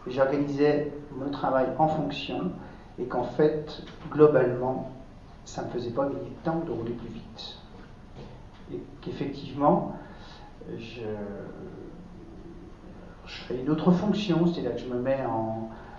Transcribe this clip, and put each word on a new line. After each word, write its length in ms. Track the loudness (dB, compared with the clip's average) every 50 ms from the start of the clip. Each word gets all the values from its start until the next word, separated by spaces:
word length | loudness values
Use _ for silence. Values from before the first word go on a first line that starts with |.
| -8
J'organisais 840 | -2 4 4 6 6 6 4 2 2 4 6 6 6 6 4 2 0 -4 -8 -10 -10 -8
mon 160 | -6 -4 -4
travail 360 | -2 0 2 4 4 4 4 4 4
en 100 | 4 4
fonction 640 | 4 4 2 0 -2 -2 -4 -4 -4 -2 -2 -2 -2 -4 -4 -10 -12 -14 -14 -16 -14 -8 -6
et 60 | -4
qu'en 180 | -2 0 0 0
fait, 600 | 2 4 6 6 6 6 2 -2 -6 -10 -10 -12 -14 -14 -12 -10 -2
globalement, 800 | 8 10 10 10 12 8 6 6 4 2 2 0 0 0 -4 -6 -10 -12 -14 -16 -16 -16 -16 -18 -18 -16 -16
ça 180 | -10 -8 -6 -6
me 60 | -4
faisait 220 | -4 -4 -4 -2
pas 120 | 0 2 2
gagner 240 | 2 0 -2 -6 -8
de 140 | -10 -2 0
temps 180 | 0 2 2 0
de 60 | 0
rouler 200 | -2 -2 -2 -2
plus 180 | -4 -4 -6 -8
vite. 480 | -10 -10 -12 -12 -12 -12 -12 -12 -12 -14 -16 -16 -16 -16 -16 -16 -16 -18 -16 -16 -14 -14 -14 -14 -14 -14 -16 -16 -16 -16 -12 -10 -8
Et 60 | -8 -8 -10 -14 -10
qu'effectivement, 960 | -10 -8 -6 -4 -4 -4 -4 -6 -8 -8 0 4 6 8 8 6 4 0 -4 -8 -12 -14 -14 -16 -16 -16 -16 -16 -16 -16 -16 -14 -10 -10 -8
je, 240 | -8 -8 -10 -10 -8 -6 -4 -4 -4 -6 -6 -8 -10 -10 -10 -12 -12 -12 -12 -12 -12 -12 -14 -14 -14 -16 -16 -16 -16 -16 -16 -16 -14 -14 -14 -14 -14 -14 -16 -16 -16 -16 -16 -16 -16 -16 -16 -16 -16 -14
je 160 | -14 -12 -10 -6
fais 160 | -6 -6 -2
une 100 | 0 0
autre 220 | 0 4 6 6
fonction, 540 | 6 6 4 2 2 2 2 2 4 6 4
c'est 140 | 4 4 2
là 100 | 0 -2
que 80 | -2 -4
je 80 | -4
me 120 | -4 -4 0
mets 240 | 2 2 2 2 0
en, 440 | 0 0 0 0 -2 -2 -4 -6 -8 -10 -12 -14 -14 -16